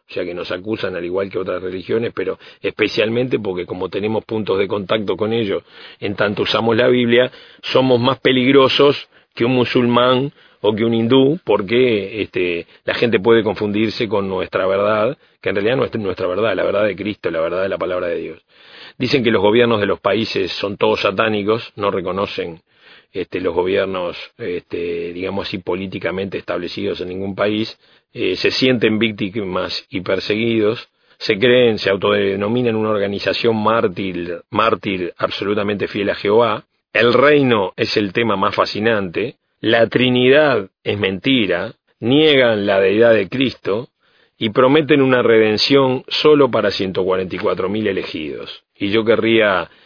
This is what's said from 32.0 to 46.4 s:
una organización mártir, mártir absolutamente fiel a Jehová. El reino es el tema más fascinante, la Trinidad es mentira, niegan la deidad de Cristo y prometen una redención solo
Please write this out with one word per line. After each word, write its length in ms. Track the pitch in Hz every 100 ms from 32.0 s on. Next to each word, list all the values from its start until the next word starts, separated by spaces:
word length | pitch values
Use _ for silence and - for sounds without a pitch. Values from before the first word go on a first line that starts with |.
| 101 104 98 98 101 123 120 110
una 140 | 107
organización 680 | 107 98 98 98 95 117 110
mártir, 840 | 107 127 113 90 98 87 87 85 -
mártir 600 | 104 110 101 107 92 87 -
absolutamente 680 | - - 98 104 101 101 92
fiel 220 | 104 98
a 40 |
Jehová. 500 | 90 101 107 117 107 - _ _
El 200 | 107 120
reino 600 | 123 139 147 135 113 92 -
es 200 | 113 113
el 160 | 101
tema 240 | 117 117 98
más 180 | 101
fascinante, 800 | 98 90 101 110 110 95 82 113 - _ _
la 280 | 110 117 -
Trinidad 840 | - 123 123 127 139 151 120 98 _
es 120 | - 104
mentira, 800 | 98 95 135 131 98 87 104 - _ -
niegan 680 | 117 143 156 139 120 107 101
la 120 | 98
deidad 360 | 95 104 117
de 140 | 113 95
Cristo 600 | 127 131 - 90 101 139 _ _ _ _ -
y 120 | 113
prometen 520 | 104 131 147 135 147
una 180 | 131 127
redención 840 | 117 113 107 104 - 139 135 127 -
solo 460 | - 151 147